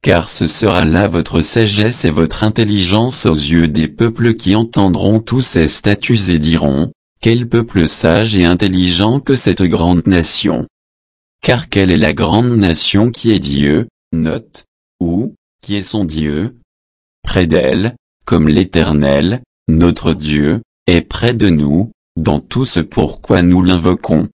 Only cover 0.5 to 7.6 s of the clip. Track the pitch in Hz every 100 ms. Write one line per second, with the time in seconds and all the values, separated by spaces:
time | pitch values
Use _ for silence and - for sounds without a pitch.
0.5 | - 110 87 80 85 101 85 80 87 78
1.5 | 117 110 104 107 123 123 113 80 - 107
2.5 | 107 110 104 87 101 120 - 104 78 73
3.5 | 82 82 73 78 - 117 113 117 113 95
4.5 | 104 117 - 98 85 98 110 113 120 127
5.5 | - 120 - - 104 - 117 95 82 76
6.5 | 82 73 69 87 - _ _ 113 117 120
7.5 | 117